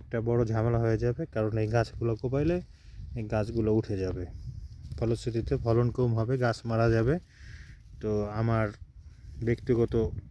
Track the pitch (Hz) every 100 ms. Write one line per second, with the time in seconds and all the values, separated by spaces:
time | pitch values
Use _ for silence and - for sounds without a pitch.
0 | - 117 113 117 113 110 113 117 113 110
1 | 117 123 165 110 107 110 107 117 110 -
2 | 117 110 127 135 151 180 175 - - -
3 | - 120 107 110 107 117 139 110 107 101
4 | 92 90 90 - - - - - - -
5 | 113 113 123 113 113 135 120 113 123 113
6 | 123 113 113 131 123 110 117 113 117 113
7 | 113 170 - - - - - - - -
8 | 107 104 104 107 113 113 107 104 - -
9 | - - - - 117 117 - 117 113 117
10 | 110 - -